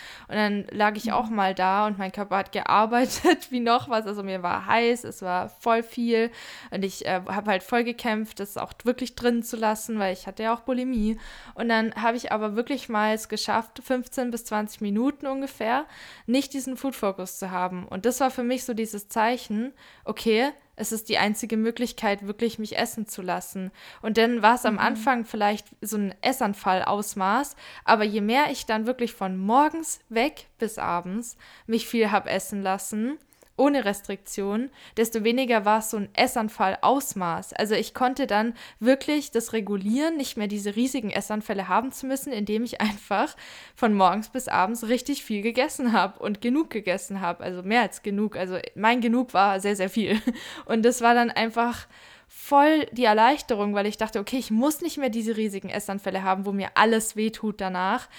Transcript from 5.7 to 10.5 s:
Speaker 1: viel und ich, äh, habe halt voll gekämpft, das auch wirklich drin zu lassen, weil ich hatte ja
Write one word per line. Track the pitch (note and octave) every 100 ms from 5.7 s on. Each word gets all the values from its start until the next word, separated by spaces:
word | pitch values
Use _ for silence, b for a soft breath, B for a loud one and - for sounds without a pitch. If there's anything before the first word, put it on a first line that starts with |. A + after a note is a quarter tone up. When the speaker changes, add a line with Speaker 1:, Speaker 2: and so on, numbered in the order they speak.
| A3+
Speaker 1:
viel | A3+ A#3+ A#3 A3+ A#3 B B B B
und | F#3+
ich, | F#3+ -
äh, | - F#3
habe | F#3+ G3 G#3
halt | F#3+
voll | - A#3+
gekämpft, | A#3+ A#3+ A#3+ G#3+ G#3+ -
das | G3+ -
auch | - -
wirklich | A#3 B3+ B3
drin | - A#3+ A#3
zu | A3+
lassen, | A3+ A3 A3 - G#3+
weil | F#3+
ich | F#3 G3
hatte | F#3+
ja | A3